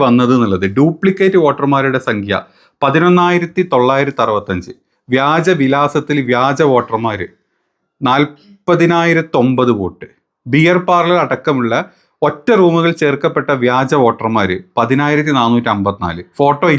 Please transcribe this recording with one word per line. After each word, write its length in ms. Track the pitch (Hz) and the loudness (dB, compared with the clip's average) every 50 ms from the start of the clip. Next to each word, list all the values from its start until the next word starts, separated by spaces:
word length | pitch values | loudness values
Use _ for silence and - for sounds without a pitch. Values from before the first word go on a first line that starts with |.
| 139 | 2
വന്നത് 280 | 123 120 127 123 120 131 | 2 2 2 2 2 2
എന്നുള്ളത്, 300 | 123 117 101 95 90 98 98 101 | 2 2 0 -2 -2 -2 -2 0
ഡ്യൂപ്ലിക്കേറ്റ് 640 | 131 147 165 160 - - 196 190 - 190 190 190 180 156 | 0 0 0 0 0 -2 -2 0 2 0 2 2 2 2
വോട്ടർമാരുടെ 560 | 143 135 - 139 139 139 135 135 135 131 127 - 131 | 2 0 0 -2 0 0 0 0 0 -2 -2 -2 -4
സംഖ്യ 320 | 110 104 98 104 98 92 - _ _ _ _ _ _ - 143 | -4 -4 -4 -4 -6 -6 -6 _ _ _ _ _ _ -4 -2
പതിനൊന്നായിരത്തി 800 | 135 139 160 170 180 180 180 175 175 175 170 170 170 - 185 175 180 135 | 0 2 2 4 4 4 4 2 2 0 -2 -2 -4 -4 -4 -2 0 0
തൊള്ളായിരത്തി 480 | 127 123 131 135 135 143 139 135 - 113 | 0 2 2 2 0 0 -2 -2 -2 -2
അറുപത്തഞ്ച്, 460 | 113 107 101 - - 95 87 - - - _ _ _ _ _ _ - | 0 0 -2 -4 -4 -6 -6 -8 -12 -18 _ _ _ _ _ _ -2
വ്യാജ 400 | 123 131 139 143 160 165 160 185 175 143 | 0 0 2 2 0 0 2 0 0 0
വിലാസത്തിൽ 560 | 135 131 139 143 147 139 - 151 147 - 147 143 127 120 | 0 0 0 0 0 0 -2 -2 -4 -2 -4 -2 -2 0
വ്യാജ 320 | 123 123 131 139 135 135 160 139 | 0 0 0 0 0 2 2 2
വോട്ടർമാര് 560 | 127 120 117 - 113 110 113 113 104 95 85 - _ _ _ _ _ _ _ _ _ _ _ _ _ - 139 | 2 0 0 -2 -4 -4 -4 -4 -4 -6 -8 -10 _ _ _ _ _ _ _ _ _ _ _ _ _ -4 -2
നാൽപതിനായിരത്തൊമ്പത് 1600 | 123 131 139 147 147 - _ _ - - _ - 180 175 165 170 170 170 170 170 170 160 165 160 - - 135 123 131 127 127 127 120 113 101 | 0 0 0 0 -2 -4 _ _ -20 -20 _ -2 0 2 2 2 2 2 2 2 2 0 0 -2 -2 0 0 2 2 2 0 2 0 0 0
വോട്ട്, 280 | 95 87 - - - - _ _ _ _ _ _ - 120 127 | -2 -8 -8 -12 -20 -20 _ _ _ _ _ _ -8 -2 2
ബിയർ 240 | 151 160 175 180 180 180 | 2 4 4 2 2 0
പാർലർ 300 | 185 180 - 160 - 185 170 147 | 0 0 0 2 2 0 0 0
അടക്കമുള്ള 480 | 127 131 - - 160 143 127 120 113 117 147 196 - _ _ _ _ _ - 151 | -2 -4 -4 -2 -2 -2 -2 0 -2 -2 -2 -4 -6 _ _ _ _ _ -4 -4
ഒറ്റ 220 | 147 147 - - 254 226 196 | -4 -4 -2 -2 0 2 4
റൂമുകൾ 320 | 180 170 165 165 165 170 170 - | 4 4 2 2 0 0 -2 0
ചേർക്കപ്പെട്ട 500 | 156 143 135 120 - 160 147 147 131 - 139 127 120 | -2 -2 -2 0 -2 -4 -2 -2 -2 -2 -2 0 0
വ്യാജ 300 | 123 123 131 135 131 156 139 123 | 0 0 0 0 0 2 2 2
വോട്ടർമാര് 540 | 113 113 - 113 110 110 107 98 92 90 95 - _ - | 2 0 -2 -4 -2 -2 0 0 -2 -4 -6 -8 _ -4
പതിനായിരത്തി 540 | 113 117 120 131 143 147 147 151 151 147 156 139 127 | -2 0 0 0 0 0 0 0 -2 0 0 0 0
നാനൂറ്റി 320 | 117 117 120 120 117 117 104 | 0 2 0 0 0 -2 -2
അമ്പത്തിനാല്, 460 | 101 98 101 98 - 92 85 82 87 - _ - - | -2 -2 -4 -4 -4 -6 -8 -8 -10 -14 _ -4 -2
ഫോട്ടോ 280 | 143 143 143 143 180 170 147 | 0 0 0 0 0 0 0